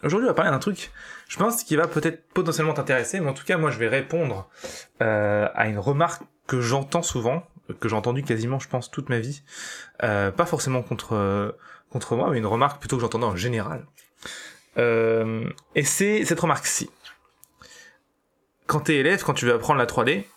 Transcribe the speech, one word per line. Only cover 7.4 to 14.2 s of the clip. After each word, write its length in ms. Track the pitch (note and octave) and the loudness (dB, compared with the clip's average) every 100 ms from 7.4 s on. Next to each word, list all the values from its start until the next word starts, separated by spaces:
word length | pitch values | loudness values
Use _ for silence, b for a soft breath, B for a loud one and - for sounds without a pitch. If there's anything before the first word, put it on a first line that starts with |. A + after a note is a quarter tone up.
| - - - - | -6 -20 -16 -6
que 80 | A2+ | -2
j'ai 80 | G#2+ | 0
entendue 280 | A#2 C3 | 0 -2
quasiment 360 | C#3+ A2+ A#2 C3 | -2 -2 0 -4
je 80 | - | -4
pense 240 | B2+ - | -6 -6
toute 160 | - C3+ | -10 -4
ma 120 | A#2 | -2
vie, 240 | A#2+ C#3+ B B B B B - | -4 -8 B B B B B -4
euh, 260 | A#2 G2+ G2 | 0 2 0
pas 160 | F#2+ E3+ | 0 0
forcément 380 | D3 - B2+ | 0 0 -2
contre, 320 | A#2 A2+ - G#2+ | -2 -6 -2 0
euh, 380 | G2 G2+ G#2 - B B B | 2 0 -2 -8 B B B
contre 280 | B2+ - A#2+ | -8 -2 0
moi, 140 | C3 | 2
mais 80 | B2+ | 0
une 60 | A#2+ | 0
remarque 360 | A#2 C#3+ - | 2 2 0
plutôt 160 | - C3 | -4 -2
que 40 | |
j'entendais 260 | A#2 - A#2 | 0 0 0
en 100 | F2 | 0
général. 480 | A#2 A#2 F#2+ D#2+ - _ b _ | -2 -2 -2 -8 -12 _ b _